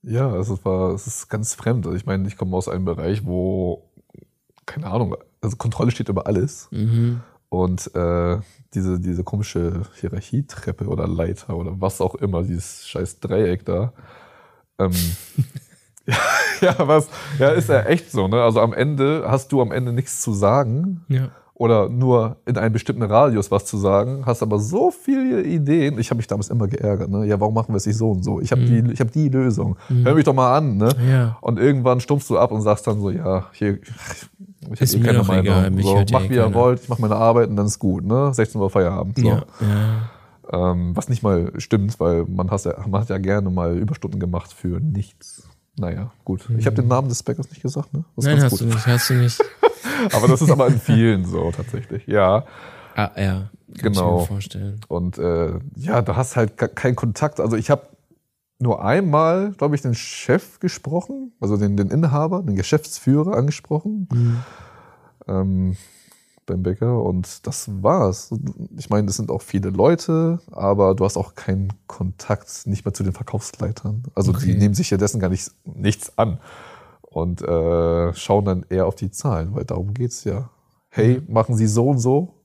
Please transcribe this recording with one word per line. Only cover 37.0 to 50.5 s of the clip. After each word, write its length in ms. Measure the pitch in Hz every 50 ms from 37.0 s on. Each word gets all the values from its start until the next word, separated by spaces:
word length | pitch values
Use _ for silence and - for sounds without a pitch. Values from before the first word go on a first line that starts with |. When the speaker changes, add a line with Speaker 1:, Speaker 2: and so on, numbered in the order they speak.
| 117 107 104
Speaker 1:
Arbeit 320 | 107 113 117 117 120 117 101
und 80 | 107
dann 100 | 101 101
ist 120 | 107 107 -
gut, 260 | - 98 92 90 87
ne? 300 | 95 113 127 139 143 131
Sechzehn 260 | 117 110 - - 110
Uhr 80 | 98 95
Feierabend“, 500 | - 104 92 87 98 92 82 95 113 -
so. 80 | 120
Speaker 2:
Ja, 200 | 107 104 107 - - - -
ja. 500 | 113 104 104 104 107 110 110 110 113 113 - - _ _ _ _ _ - -
Speaker 1:
Ähm, 420 | 90 90 90 90 87 87 87 87
was 140 | - - -
nicht 140 | 127 110 -
mal 300 | 104 98 85 87 - - -
stimmt, 400 | - - - 107 98 101 110 -
weil 240 | 82 85 87 85 85
man 240 | - 92 92 90 92
hast 160 | 98 98 -
ja, 80 | 87 - - -
man 140 | 107 95 98
hat 80 | 107 -
ja 80 | 98
gerne 320 | 95 95 92 101 104 101 95
mal 300 | 90 92 87 85 85 87
Überstunden 420 | 107 107 156 - - 98 101 98
gemacht 320 | 92 90 87 87 - - -
für 260 | - - 90 90 87
nichts. 720 | - 156 95 101 98 - _ _ - - - - _ - _ _ _ _ _ -
Naja, 320 | 95 87 85 87 98 120 _ _ _
gut. 240 | - 95 92 - -
Speaker 2:
Mhm. 100 | 117 113
Speaker 1:
Ich 80 | 113
hab 80 | 139 110
den 140 | 110 123 117
Namen 200 | 123 127 139 135
des 140 | 120 - -
Bäckers 280 | - - 165 131 -
nicht 120 | - - -
gesagt, 300 | 127 139 - 151 - -
ne? 120 | 147 165 _ _
Das 80 | - 120
ist 60 | 139
Speaker 2:
Nein, 80 | 147 143
Speaker 1:
ganz 120 | 143 123 -
Speaker 2:
hast 80 | 92
Speaker 1:
gut. 0 | 117 117
Speaker 2:
du 40 | 113
nicht, 120 | 110 110
hast 240 | 123 120 120 - -
du 40 | 135
nicht. 260 | 123 123 120 - - - - - - - - -
Speaker 1:
<laughs> 360 | - - 240 285 294 240 202 -
Aber 160 | - 107 -
das 140 | 139 113 160
ist 80 | 147